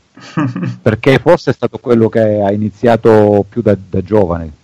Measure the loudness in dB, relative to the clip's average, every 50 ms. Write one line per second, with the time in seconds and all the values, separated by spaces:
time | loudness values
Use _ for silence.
0 | _ _ _ -20 -20 -12 -8 -6 -6 -6 -6 -8 -10 -10 -8 -6 -4 -4 -2 0
1 | 0 2 0 2 2 2 0 0 0 -4 -6 -4 -6 -8 -8 -6 -2 0 2 2
2 | 2 0 0 0 0 0 0 -2 -2 -2 -2 -4 -4 -6 -6 -2 0 0 2 2
3 | 4 4 4 6 4 4 2 0 0 -2 -6 -4 -2 0 -2 -2 -4 -6 -6 -6
4 | -4 -2 0 0 0 0 -2 -6 -8 -12 -16 _